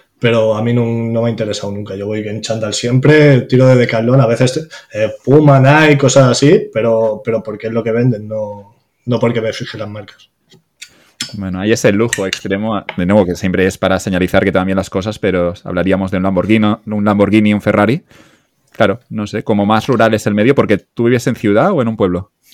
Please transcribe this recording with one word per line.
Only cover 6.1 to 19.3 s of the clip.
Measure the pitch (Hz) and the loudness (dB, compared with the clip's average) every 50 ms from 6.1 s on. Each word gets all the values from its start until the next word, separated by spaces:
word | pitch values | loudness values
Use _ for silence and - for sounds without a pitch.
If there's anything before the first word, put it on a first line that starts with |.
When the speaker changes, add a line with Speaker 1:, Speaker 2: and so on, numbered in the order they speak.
| - 139 131 123 | 6 6 4 4
Speaker 1:
así, | 117 - 139 147 185 - - - - | 4 4 4 4 4 4 2 -2 -4
pero, | 113 113 117 113 110 113 110 107 101 - | -2 0 0 0 0 0 -2 -2 -4 -4
pero | 117 113 110 110 | -4 -4 -4 -4
porque | 110 104 101 - | -8 -10 -10 -8
es | 110 113 | -6 -6
lo | 117 113 | -4 -4
que | 117 | -2
venden, | 110 120 123 131 113 104 107 | -2 0 0 0 0 -2 -6
no, | 107 110 107 107 104 104 101 101 _ _ _ _ _ _ _ _ | -10 -10 -8 -8 -10 -12 -16 -20 _ _ _ _ _ _ _ _
no | 123 120 107 | -6 -2 -2
porque | 117 117 117 117 | -2 -2 -2 -2
me | 110 110 - | -4 -6 -6
fije | - 120 - - | -8 -10 -12 -12
en | 107 | -12
las | 107 104 | -12 -12
marcas. | 104 107 98 - - _ _ _ _ _ _ _ _ _ _ _ _ _ - - _ _ _ _ _ - - - - | -14 -16 -18 -18 -20 _ _ _ _ _ _ _ _ _ _ _ _ _ -20 -20 _ _ _ _ _ -14 -14 -12 -10
Speaker 2:
Bueno, | 104 98 92 90 92 | -10 -8 -8 -6 -4
ahí | 98 107 | -2 0
es | 113 - - | 0 2 2
el | 117 101 | 2 2
lujo | 104 117 117 - - 95 | 2 0 -2 -4 -4 -6
extremo, | 95 - - - 98 95 101 107 113 107 95 - - - | -6 -8 -8 -6 -6 -6 -4 -4 -4 -6 -6 -8 -8 -6
de | - 87 | -4 -2
nuevo, | 92 104 107 92 | 2 2 2 2
que | 90 87 | 0 -2
siempre | - 98 92 90 92 92 | -4 -4 -2 0 0 0
es | 92 - | -2 -2
para | - 95 92 95 92 | -2 -2 -2 -2 -2
señalizar | - 101 92 90 90 87 - 95 95 | -2 -4 -2 -2 0 0 0 0 0
que | 98 | 0
te | 90 | 0
van | 92 90 | 0 -2
bien | 95 95 | -2 -2
las | 95 92 - | -4 -4 -4
cosas, | - 95 92 110 104 - | -6 -6 -6 -6 -6 -4
pero | - 98 90 90 87 87 87 - - | -4 -2 0 0 -2 -2 -4 -8 -10
hablaríamos | 95 90 87 87 92 92 92 95 92 | -6 -4 -2 0 0 0 0 -2 -2
de | 98 | -2
un | 92 92 | -2 -2
Lamborghini, | 95 95 90 87 98 113 110 107 104 107 - _ | -2 0 0 0 2 2 2 2 0 -2 -4 _
un | 107 107 104 104 | -8 -6 -2 0
Lamborghini, | 107 101 104 101 95 104 110 107 104 104 | 0 2 2 2 2 4 2 4 2 0
un | 101 | 0
Ferrari. | - 107 101 101 104 107 131 180 - _ _ _ _ _ _ _ _ _ _ _ _ _ _ | 0 0 2 2 2 2 0 -2 -6 _ _ _ _ _ _ _ _ _ _ _ _ _ _
Claro, | - 110 98 95 - _ - | -2 0 0 -2 -4 _ -12
no | 113 107 104 | -10 -8 -8
sé, | - | -6